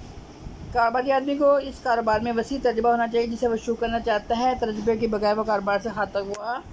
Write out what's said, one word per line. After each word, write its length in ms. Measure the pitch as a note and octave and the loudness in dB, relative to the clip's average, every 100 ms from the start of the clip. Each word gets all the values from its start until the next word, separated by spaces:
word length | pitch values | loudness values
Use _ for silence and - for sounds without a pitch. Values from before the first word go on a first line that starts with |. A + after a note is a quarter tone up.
| - - - - - - - | -16 -16 -18 -14 -14 -12 -4
कारोबारी 380 | A#3+ A#3 B3 C4 | 2 2 2 2
आदमी 240 | C4+ C4+ C#4+ | 2 2 2
को 240 | C#4+ C#4+ | 4 4
इस 200 | C4+ B3+ | 2 -4
कारोबार 400 | C4 A#3 A3 G#3+ | 0 2 2 2
में 120 | A#3 | 2
वसी 260 | A#3 A#3 C4+ | -2 -2 0
तजर्बा 340 | B3 A3+ A#3 | 0 2 2
होना 160 | A#3 A#3 | 2 2
चाहिए 200 | A#3 A#3 | 0 -2
जिसे 200 | A#3 A#3+ | 0 0
वो 100 | A3+ | 0
शुरू 180 | A#3+ A3+ | -2 -2
करना 240 | A#3 A#3 | -2 -2
चाहता 360 | A3+ G#3 G#3 A#3 | 0 0 0 0
है। 240 | B3+ B3+ | 2 0
तजर्बे 380 | A#3 G#3+ G#3+ A3+ | -2 -2 0 0
के 100 | A3+ | 0
बगैर 280 | G#3+ G#3 G#3+ | 2 2 2
वो 80 | |
कारोबार 380 | A3 G#3 G3 G3+ | 2 0 2 0
से 80 | A3 | 0
खाता 300 | G3+ F#3+ G3 | -4 -2 -2
हुआ 420 | G3 G3+ G#3+ B3 E4+ | -4 -6 -6 -6 -8